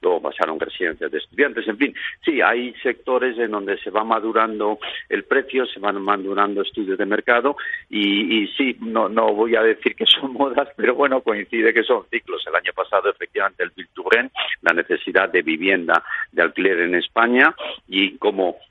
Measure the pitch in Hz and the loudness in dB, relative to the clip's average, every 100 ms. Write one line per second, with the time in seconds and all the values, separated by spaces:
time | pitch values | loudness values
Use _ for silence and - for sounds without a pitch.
0 | 90 87 73 - 82 78 - - 87 76 | 2 0 -2 -2 -4 -2 -6 -4 -4 -4
1 | 78 76 - 92 143 120 110 107 131 - | -6 -6 -8 -2 -2 -2 -6 -2 -2 -2
2 | - - - 143 92 117 123 - 131 117 | -12 -6 -2 2 2 2 -4 -6 -4 -4
3 | - 127 127 117 117 104 98 98 - 95 | -2 0 0 -2 -4 -2 -4 -6 -2 -2
4 | 113 113 110 110 113 107 104 104 - - | 0 0 2 2 0 0 -2 -2 -6 -12
5 | - 101 - 135 127 131 123 - 101 101 | -4 -4 2 0 2 -2 -2 -2 -4 -2
6 | 98 101 95 98 101 101 95 - 98 95 | -2 -2 -2 0 0 0 -4 -4 -4 -2
7 | 98 107 - 120 127 147 - - - 107 | 0 -2 2 2 2 -4 -8 -10 -8 -2
8 | 101 101 101 113 98 - 135 117 113 113 | 0 0 2 0 0 -2 -2 -2 -4 -2
9 | 101 110 110 104 117 113 113 107 - - | 0 2 2 2 2 4 4 2 -2 0
10 | 110 - 135 120 139 123 139 - 151 - | 0 2 0 -2 0 0 -2 0 0 2
11 | 143 131 123 104 98 113 110 117 107 120 | 2 2 0 -2 -2 2 4 4 2 0
12 | 92 117 - 85 82 82 90 92 92 101 | 0 -6 -6 -8 -2 -2 -2 -4 0 2
13 | 95 - 87 104 98 _ 90 95 90 - | 2 -2 -6 -4 -4 _ -8 -6 -16 -8
14 | 90 113 131 - - - 87 85 82 85 | 2 2 2 -6 -6 -2 0 0 0 -2
15 | - 90 95 90 78 80 92 95 82 85 | 0 0 2 0 0 -2 0 0 2 0
16 | - - - 85 85 - 92 87 87 87 | 0 -10 -8 0 0 2 0 2 0 0
17 | 85 - 117 123 147 - - - _ 95 | -2 0 2 4 4 2 -12 -12 _ -2
18 | 98 - 104 98 90 - _ | -2 0 -2 0 -2 -2 _